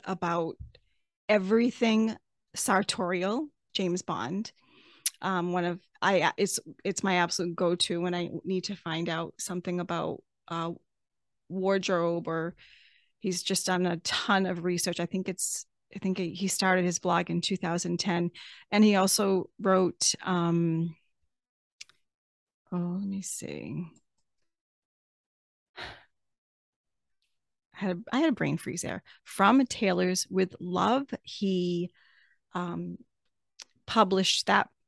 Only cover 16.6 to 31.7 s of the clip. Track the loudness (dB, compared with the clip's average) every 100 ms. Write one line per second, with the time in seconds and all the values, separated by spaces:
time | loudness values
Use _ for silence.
16.6 | 2 4 2 0 0 0 0 -2 -2 -2
17.6 | -2 -2 -2 -2 0 0 -2 -6 -16 -20
18.6 | 0 6 6 6 4 4 2 2 -2 -2
19.6 | 2 4 4 2 -2 -2 -2 0 2 2
20.6 | 2 0 -2 -6 _ _ _ _ _ _
21.6 | _ -20 -20 _ _ _ _ _ _ _
22.6 | _ -4 -4 -4 -4 -6 -8 -10 -10 -10
23.6 | -8 -8 -10 -14 _ _ _ _ _ _
24.6 | _ _ _ _ _ _ _ _ _ _
25.6 | _ -16 -16 -16 _ _ _ _ _ _
26.6 | _ _ _ _ _ _ _ _ _ _
27.6 | _ -6 -4 -4 -2 0 2 2 0 -2
28.6 | -4 -6 -6 -8 -10 -20 -8 2 6 6
29.6 | 4 0 0 2 0 0 -2 0 0 -2
30.6 | -4 0 2 2 0 -8 -10 -4 0 0
31.6 | 0